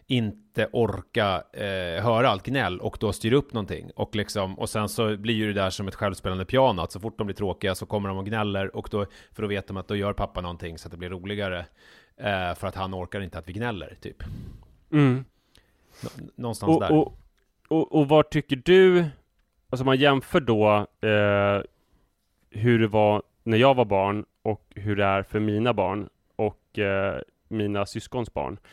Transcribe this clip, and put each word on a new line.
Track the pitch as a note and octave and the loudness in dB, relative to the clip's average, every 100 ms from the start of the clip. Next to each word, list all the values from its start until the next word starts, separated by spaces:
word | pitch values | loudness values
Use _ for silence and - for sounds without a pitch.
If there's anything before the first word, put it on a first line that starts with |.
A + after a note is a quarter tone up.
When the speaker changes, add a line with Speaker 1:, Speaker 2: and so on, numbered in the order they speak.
| - | -4
Speaker 1:
inte | B2 A2 G2+ _ - - | 0 0 -4 _ -2 0
orka, | - A2 G2 - - G#2 F#2 - | 2 0 -2 -6 0 0 0 -4
eh, | - G#2 F#2+ F2+ - | -8 -6 -4 -4 -2
höra | A2+ A2+ B2+ | 0 2 2
allt | G2 G#2+ | 0 -2
gnäll | C3+ G2+ F2+ | -2 -2 -4
och | G#2 - | -6 -4
då | G#2+ | -4
styra | F#2+ A2+ C3+ | -2 0 0
upp | C#3 | 0
någonting. | A#2 G2 D#2+ F2 - | -6 -6 -8 -10 -8
Och | G2+ G#2 | -6 -4
liksom, | G2+ G#2 F#2+ F#2+ | -4 -4 -4 -4
och | G#2+ | -6
sen | A2 G#2 | -4 -4
så | G#2 A2 G#2 | 0 -2 -2
blir | G#2+ | -2
ju | A2 G#2+ | 0 0
det | G2+ | 0
där | F#2+ | -2
som | - G2 | -4 -8
ett | |
självspelande | - G#2 F#2+ G2 F#2 | -4 -4 -4 -6 -6
piano, | F#2 B2+ C3 F#2+ | 0 2 4 2
att | D#2+ | -4
så | G2 | -8
fort | G#2+ - | -10 -6
de | G#2+ | -6
blir | F#2+ | -4
tråkiga | G2+ F2 G2 | -6 -4 -4
så | F#2 G2 | -4 -4
kommer | G#2+ G2 | -6 -4
de | F#2+ | -6
och | F#2+ | -4
gnäller, | A2 G#2+ G2 G2 - | -2 -2 -2 -4 -8
och | - | -6
då, | G#2 G2 - - | -6 -6 -10 -20
för | - | -8
då | G#2+ | -6
vet | G2+ - | -4 -6
de | G2 | -8
att | F2+ | -6
då | G#2 | -4
gör | G2+ | -4
pappa | G2 G2+ - | -4 -6 -6
någonting | F2+ F2 F2 E2 | -10 -10 -12 -12
så | - | -14
att | |
det | E2+ | -12
blir | F2+ | -10
roligare, | F#2 F#2 G#2 G2 F2 D#2 _ - - _ - | -10 -8 -6 -4 -6 -10 _ -20 -20 _ -8
eh, | G#2 G2 F2+ | -4 -2 -2
för | F2 G2 | -4 -6
att | |
han | G2 F#2+ | -6 -6
orkar | F#2+ F2 G2+ | -6 -8 -8
inte | F#2 F2 | -10 -12
att | D#2+ | -12
vi | |
gnäller, | F#2 A#2+ G2+ D2 - | -6 -6 -6 -10 -14
typ. | - - - - - - - _ _ | -16 -14 -12 -12 -14 -18 -20 _ _
Speaker 2:
Mm. | D3+ C#3+ B2+ C3+ _ _ _ _ _ _ - | 4 4 2 -4 _ _ _ _ _ _ -16
Speaker 1:
Nå-, | A#2 - A#2 - | -16 -14 -18 -10
någonstans | A#2+ A2 G#2 D#3+ | -8 -2 2 2
Speaker 2:
Och, | |
Speaker 1:
där. | G2 | 4
Speaker 2:
och, | D#3 - - _ _ _ _ - | 2 2 -4 _ _ _ _ -2
och, | D#3+ C#3+ | -2 2
och | D#3 C#3+ | 2 4
vad | D3+ D3+ | 4 4
tycker | D#3 - C3 | 0 -2 -2
du, | C#3 F#3 F#3 F3+ E3 C3+ _ _ _ _ _ | 6 8 8 6 2 -4 _ _ _ _ _
alltså | B2+ | -2
om | C3 | 2
man | C3 | 4
jämför | C#3+ C3+ - F3+ | 6 4 2 0
då, | B2 A2 G#2+ G#2 G#2 _ A2 | 2 4 4 4 0 _ 2
eh, | G#2 G#2 G2+ G2+ G2+ - _ _ _ _ _ _ _ _ | 4 4 4 2 0 -4 _ _ _ _ _ _ _ _
hur | A2 A#2+ A#2 | -2 4 4
det | A2 | 4
var | G#2+ G#2+ G#2 - _ | 4 4 2 -2 _
när | - A2 | 0 4
jag | C3 | 6
var | B2+ | 6
barn | A2+ G2+ G2 G#2 - _ | 4 2 2 -2 -6 _
och | A2 G#2 _ | -4 -4 _
hur | - G2+ G2+ | -8 -2 0
det | |
är | G2 G2 | 2 2
för | F#2+ G#2+ | 0 -2
mina | G#2+ G#2 A#2+ | 0 2 2
barn | G#2+ F#2 G2+ G2 _ _ - | 2 0 -2 -8 _ _ -4
och, | G#2+ - _ - | -2 -4 _ -2
eh, | G2+ G2 G2 C#2 - _ - | 0 0 0 -4 -8 _ -8
mina | A2 G#2 G2+ G2+ | -4 -2 -2 -4
syskons | A2+ - B2+ A2+ | -6 -8 -6 -6
barn. | - C2+ G2 _ | -6 -6 -8 _